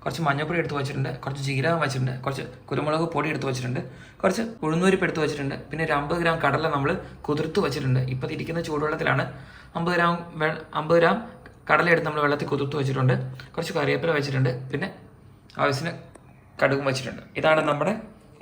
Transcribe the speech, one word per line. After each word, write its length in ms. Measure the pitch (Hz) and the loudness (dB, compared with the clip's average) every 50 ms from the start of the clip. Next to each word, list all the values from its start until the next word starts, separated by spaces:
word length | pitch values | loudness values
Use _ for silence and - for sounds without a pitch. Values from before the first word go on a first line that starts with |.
| - | -8
കുറച്ച് 200 | - - - 165 | -8 -4 -2 0
മഞ്ഞൾപ്പൊടി 320 | 143 139 143 156 156 175 170 151 | 0 2 2 0 0 0 0 -2
എടുത്ത് 140 | - 143 143 | -2 -2 -2
വെച്ചിട്ടുണ്ട്. 280 | 139 131 139 139 131 - - - - | -2 -2 -2 -4 -4 -4 -4 -6 -6
കുറച്ച് 200 | 156 139 143 135 139 | -6 -6 -4 -4 -2
ജീരകം 320 | 139 131 139 160 170 165 151 | 0 0 2 2 2 2 0
വെച്ചിട്ടുണ്ട്. 300 | 135 131 131 127 127 - - - | 0 0 0 -2 -2 -2 -4 -4
കുറച്ച് 200 | 139 135 - - - - - - - | -4 -4 -4 -6 -10 -12 -16 -10 -4
കുരുമുളക് 380 | 147 139 147 151 151 160 170 165 165 | -2 -2 0 2 2 2 0 0 0
പൊടി 140 | 143 147 156 147 | 0 0 0 -2
എടുത്ത് 160 | 135 131 135 | -2 -2 -2
വെച്ചിട്ടുണ്ട്. 300 | 131 127 127 127 123 165 175 - - - - - - - | -2 -2 -2 -4 -4 -4 -6 -8 -10 -16 -20 -20 -6 0
കുറച്ച് 240 | - 190 185 226 226 226 - - - | 0 2 2 0 -2 -4 -6 -4 -2
ഉഴുന്നുപരിപ്പ് 380 | 156 160 170 180 190 190 185 180 160 | 0 2 4 4 4 4 4 2 0
എടുത്ത് 140 | - 165 151 | 0 0 0
വെച്ചിട്ടുണ്ട്. 320 | 143 147 143 139 139 143 - - - | 0 0 -2 -4 -4 -6 -6 -8 -8
പിന്നെ 140 | - 156 160 151 | -6 -4 -2 0
ഒരു 60 | 151 143 | 0 0
അമ്പത് 220 | 147 147 170 170 170 | 0 0 0 0 2
ഗ്രാം 160 | 170 165 165 - | 2 2 2 2
കടല 200 | 139 135 151 160 156 151 | 2 2 2 0 0 0
നമ്മൾ 160 | 139 135 147 180 185 - - - - - - | 2 2 0 0 -2 -4 -10 -14 -8 -4 -2
കുതിർത്ത് 300 | 147 151 156 160 - 202 175 | -2 -2 -2 0 0 2 2
വെച്ചിട്ടുണ്ട്. 340 | 143 135 147 135 131 127 127 127 131 131 | 2 0 0 0 2 2 2 2 0 -2
ഇപ്പോൾ 160 | 131 160 160 160 | -4 -6 -6 -6
ഇരിക്കുന്ന 260 | 135 - 160 165 170 165 165 | -6 -6 -4 -4 -4 -4 -2
ചൂടുവെള്ളത്തിലാണ്. 560 | 151 147 151 151 160 156 160 147 135 139 165 - - - - - - - - - - 170 | -2 -2 -2 -2 -2 0 2 2 2 2 0 -2 -6 -12 -16 -18 -20 -20 -18 -10 -6 -2
അമ്പത് 160 | 170 175 180 170 | 0 0 2 4
ഗ്രാം 160 | 170 170 170 175 170 - 160 160 156 | 4 2 2 0 -4 -8 -4 -2 -2
വെ-, 200 | 156 156 - - - - 151 156 | -2 -2 -4 -8 -8 -6 -4 0
അമ്പത് 160 | 156 170 170 165 | 4 6 6 6
ഗ്രാം 160 | 170 196 226 - - - - - - - - - - | 6 4 2 -2 -8 -12 -18 -20 -20 -20 -8 0 2
കടല 160 | 151 151 165 175 170 | 4 4 6 6 4
എടുത്ത് 120 | 160 151 151 | 4 4 2
നമ്മൾ 120 | 151 151 147 147 | 0 2 2 2
വെള്ളത്തിൽ 200 | 147 143 - - 147 | 2 0 0 0 -2
കുതിർത്ത് 240 | 143 143 135 160 151 135 | 0 -2 -2 -2 -2 -2
വെച്ചിട്ടുണ്ട്. 320 | 135 131 135 131 127 127 - - - - - - - - | 0 0 2 4 4 4 2 0 -4 -8 -12 -16 -10 -8
കുറച്ച് 200 | - 165 - 190 160 | -6 -6 -2 -2 0
കറിവേപ്പില 300 | 143 139 143 139 147 165 160 147 | 2 2 2 2 2 2 2 2
വെച്ചിട്ടുണ്ട്. 320 | 139 139 135 131 127 131 127 - - - - | 0 0 2 2 2 2 0 -2 -4 -6 -4
പിന്നെ 180 | 143 185 190 - - - - - - - - - - - - - - 147 | -4 -4 -6 -8 -10 -18 -20 -20 -20 -20 -20 -20 -20 -20 -12 -4 0 0
ആവശ്യത്തിന് 320 | 143 135 131 160 165 165 - - - - - - - - - - - - - 143 | 0 0 0 -2 -4 -6 -8 -12 -18 -20 -20 -20 -20 -20 -20 -20 -20 -2 0 2
കടുകും 240 | 139 139 139 143 135 123 | 2 2 2 0 0 -2
വെച്ചിട്ടുണ്ട്. 300 | - - - - - - - - - 151 | -2 -4 -8 -10 -12 -14 -10 -4 0 2
ഇതാണ് 200 | 156 156 156 147 151 147 | 4 4 4 4 2 2
നമ്മുടെ 220 | 143 151 185 220 226 - - - - - - - - | 2 0 0 -2 -2 -6 -12 -18 -20 -20 -20 -10 -4